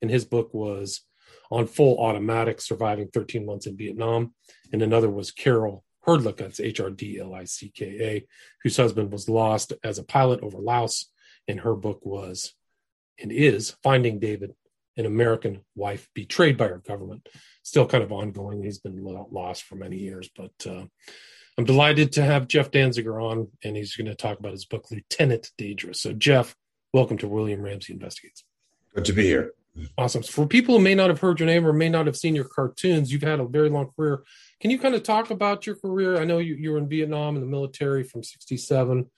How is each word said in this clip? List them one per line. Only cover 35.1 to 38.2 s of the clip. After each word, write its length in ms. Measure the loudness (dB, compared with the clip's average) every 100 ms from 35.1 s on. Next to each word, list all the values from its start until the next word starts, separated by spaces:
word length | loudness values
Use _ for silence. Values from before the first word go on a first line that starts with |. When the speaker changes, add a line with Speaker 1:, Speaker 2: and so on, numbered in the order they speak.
| 0 0
Speaker 1:
about 360 | -2 0 -2 -6
your 80 |
career? 460 | -8 -4 0 2 2
I 40 |
know 140 | 2 0
you, 160 | 0
you 160 | -4 -2
were 80 | -2
in 100 | -2
Vietnam 460 | -2 -2 -2 -2
in 60 | -4
the 80 | -4
military 560 | -4 -6 -4 -2 0
from 180 | -2 -10